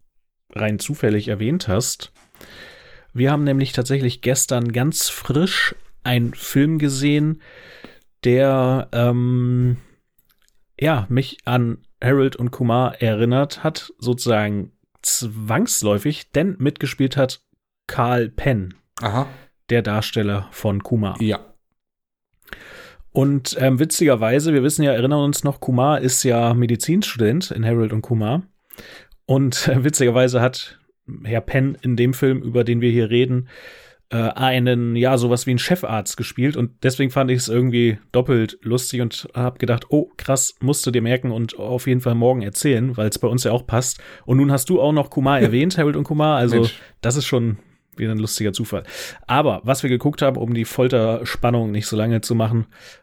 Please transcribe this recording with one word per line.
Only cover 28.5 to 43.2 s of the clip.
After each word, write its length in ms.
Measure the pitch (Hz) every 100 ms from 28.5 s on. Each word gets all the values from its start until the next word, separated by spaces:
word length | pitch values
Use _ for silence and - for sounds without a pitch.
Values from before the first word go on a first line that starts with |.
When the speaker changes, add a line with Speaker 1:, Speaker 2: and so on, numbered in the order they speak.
| _ _ - - - - _ -
Speaker 1:
Und, 420 | 135 139 - -
äh, 160 | 131
witzigerweise 560 | 131 147 123 120 127 123
hat 380 | 123 127 - - _ _ - 117
Herr 180 | 107 113
Penn 360 | - 135 135 -
in 160 | 127 120
dem 160 | 123
Film, 280 | 131 135 131
über 220 | - 120
den 160 | 117 117
wir 100 | 120
hier 200 | 117 110
reden, 400 | 120 127 127 127 - - - - _ -
äh, 60 | 117
einen, 760 | 113 - 131 127 123 120 120 117
ja, 220 | 120 131
sowas 280 | 120 120 131
wie 60 |
einen 80 | 123
Chefarzt 560 | - 180 110 110 98 -
gespielt. 400 | 117 - 131 147
Und 280 | 120 -
deswegen 280 | 127 127 135
fand 200 | 131 131
ich 60 | 127
es 80 | 127
irgendwie 480 | 117 127 120 120 104 _
doppelt 440 | 120 127 123 110 -
lustig 400 | 117 123 - 120
und 260 | 117 - -
hab 260 | - 123 123
gedacht, 280 | 123 120 -
„Oh, 200 | 147 - -
krass, 380 | - 135 - -
musst 240 | 127 143 -
du 60 |
dir 100 | 120
merken 300 | 113 127 131
und 260 | 113 113 -
auf 280 | 107 123 131
jeden 140 | 127
Fall 140 | 127 117
morgen 260 | 117 127
erzählen“, 540 | 101 - 151 117 127 120
weil's 240 | 107
bei 80 | -